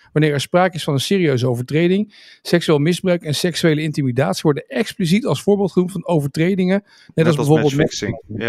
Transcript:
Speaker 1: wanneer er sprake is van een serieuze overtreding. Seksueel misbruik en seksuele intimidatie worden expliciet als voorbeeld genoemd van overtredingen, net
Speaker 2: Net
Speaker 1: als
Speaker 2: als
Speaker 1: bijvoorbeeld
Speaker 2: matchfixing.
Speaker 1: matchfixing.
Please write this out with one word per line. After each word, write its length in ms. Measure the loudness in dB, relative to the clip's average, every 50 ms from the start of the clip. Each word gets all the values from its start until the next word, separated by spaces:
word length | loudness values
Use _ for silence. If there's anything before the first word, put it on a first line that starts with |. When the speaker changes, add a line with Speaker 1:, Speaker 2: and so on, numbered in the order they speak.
| _ _ 0
Speaker 1:
wanneer 200 | 0 2 2 0
er 80 | -2
sprake 340 | -4 0 2 2 2 2 0
is 100 | -4 -4
van 100 | -2 -2
een 60 | -2
serieuze 480 | 0 0 0 2 2 2 2 0 0 0
overtreding. 640 | -2 -2 -4 -2 0 2 2 2 2 0 -2 -4 -8 -20 -20 -20 -20 _ -6
Seksueel 360 | 0 0 0 2 2 2 2
misbruik 440 | 2 2 0 0 0 -2 -2 -2 -2
en 120 | -4 -4
seksuele 480 | -2 -2 -4 -2 0 2 2 2 2 -2
intimidatie 600 | -4 -4 -2 -2 -2 0 0 0 -2 -2 -2 0
worden 220 | 0 0 0 -4 -8
expliciet 580 | -4 -4 -4 -4 -4 -4 0 0 0 0 0
als 160 | 0 -4 -2 0
voorbeeld 300 | 0 0 0 0 -2 0
genoemd 200 | 0 -2 -2 -2
van 140 | -8 -4
overtredingen, 760 | -2 -2 0 0 -2 -2 -2 0 0 0 0 0 0 0 -2 -4
net 80 | _ _ _ _ -8 -2
Speaker 2:
Net 120 | 0 2
Speaker 1:
als 0 |
Speaker 2:
als 200 | 2 2 2 4
Speaker 1:
bijvoorbeeld 300 | 4 4 4 4 2 2
Speaker 2:
matchfixing. 340 | 2 0 0 -2 -4 -6 -6 -6
Speaker 1:
matchfixing. 300 | -6 -8 -12 -10 -6 -2